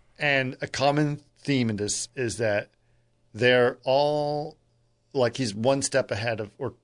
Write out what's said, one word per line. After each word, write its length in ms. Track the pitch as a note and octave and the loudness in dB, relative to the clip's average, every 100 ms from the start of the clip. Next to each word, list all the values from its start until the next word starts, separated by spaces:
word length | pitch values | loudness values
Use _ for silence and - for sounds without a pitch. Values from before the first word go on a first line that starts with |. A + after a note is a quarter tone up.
| _ _ | _ _
And 380 | D3+ C#3 C3 C#3 | 0 0 0 -6
a 60 | D3+ | -10
common 540 | - C3+ C#3+ D3+ D3 - _ | 0 2 2 0 -2 -10 _
theme 300 | - C#3 A#2 | -2 0 0
in 60 | G#2 | -2
this 320 | G#2 - - - | -4 -6 -8 -6
is 220 | A#2+ G2 | -6 -2
that 320 | A2+ G#2 A#2 _ _ _ _ _ _ | -2 -2 -4 _ _ _ _ _ _
they're 440 | A2 B2 B2 B2 B2+ | 0 4 6 4 0
all, 720 | - C3+ D3 D3 D3 D3 D#3 - _ _ _ _ _ | 0 2 2 0 -2 -4 -6 -12 _ _ _ _ _
like, 240 | C#3+ A#2+ A#2 | 0 0 0
he's 180 | B2+ | -4
one 280 | G2+ A#2 C#3 | -2 0 0
step 280 | - C3+ A#2+ | 0 -2 -2
ahead 300 | G#2+ A#2 A2 | -4 -4 -6
of, 100 | G#2+ - | -8 -8
or 160 | C3 - | -10 -10